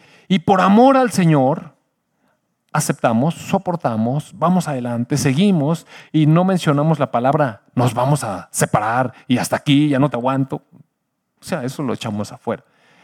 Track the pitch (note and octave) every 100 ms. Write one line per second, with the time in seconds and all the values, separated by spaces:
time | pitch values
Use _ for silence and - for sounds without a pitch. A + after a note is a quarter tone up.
0 | _ _ - F#3 F#3 F#3+ F#3 G#3+ B3+ C4
1 | B3+ - E3+ D3 C3 D#3+ - - _ _
2 | _ _ _ _ _ _ _ D#3 - C#3+
3 | C3+ A2+ D3+ - - G3 F#3 E3+ C3 A2
4 | A2+ C#3+ - - D#3+ F3+ D#3+ C3+ A#2+ A#2+
5 | A#2+ C#3+ C#3+ C3 G3+ F3 C#3 E3 - -
6 | - D#3 D3+ D#3+ F#3+ F3+ E3 C#3+ D#3 D3
7 | C3+ A#2+ B2+ D3+ C#3 G#2 _ - B2 A#2
8 | B2+ D3 A#2 F2+ - - - A2+ A#2+ A#2+
9 | B2+ - - B2 - A#2+ - C#3 D3+ C3
10 | C#3+ B2 B2 C3+ C3+ D3 - - _ _
11 | _ _ _ _ - E3+ B2+ C3+ C#3 F#2+
12 | A2+ G#2 G#2 C3+ - G#2 _ _ _ _